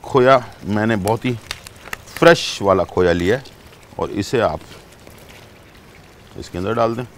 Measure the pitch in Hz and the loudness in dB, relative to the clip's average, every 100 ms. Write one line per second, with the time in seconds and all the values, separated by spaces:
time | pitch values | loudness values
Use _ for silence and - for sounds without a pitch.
0 | - 139 123 131 117 - - 104 110 110 | 0 2 6 4 2 -14 -4 -2 0 -2
1 | 92 113 127 117 - - - - - - | -2 -2 -4 -8 -10 -16 -16 -20 -16 -16
2 | - - 170 170 - - 98 95 85 - | -16 4 6 6 0 -2 2 2 2 0
3 | 90 85 87 127 - - - - - - | 2 2 0 -2 -6 -20 -20 -20 -18 -8
4 | 90 104 98 123 101 - - - - - | -6 -4 -4 0 0 -2 -12 -20 -20 -20
5 | - - - - - - - - - - | -20 -20 -20 -20 -20 -20 -20 -20 -20 -20
6 | - - - - - 87 95 117 117 117 | -20 -20 -20 -18 -12 -8 -4 0 -2 -2
7 | 123 | -10